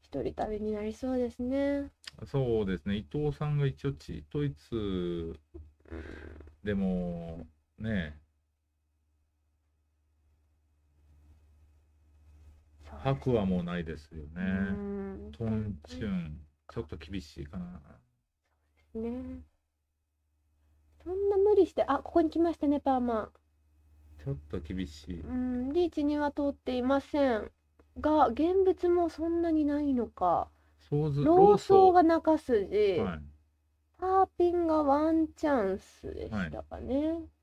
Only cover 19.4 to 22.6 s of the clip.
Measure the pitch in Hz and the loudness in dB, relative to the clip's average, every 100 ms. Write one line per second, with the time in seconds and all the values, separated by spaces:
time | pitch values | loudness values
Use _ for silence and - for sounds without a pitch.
19.4 | 247 _ _ _ _ _ _ _ _ _ | -18 _ _ _ _ _ _ _ _ _
20.4 | _ _ _ _ _ _ 330 370 403 403 | _ _ _ _ _ _ -8 -2 2 4
21.4 | 403 415 339 - - 269 - 330 330 320 | 6 6 4 2 0 0 2 2 2 2
22.4 | 339 311 | 0 0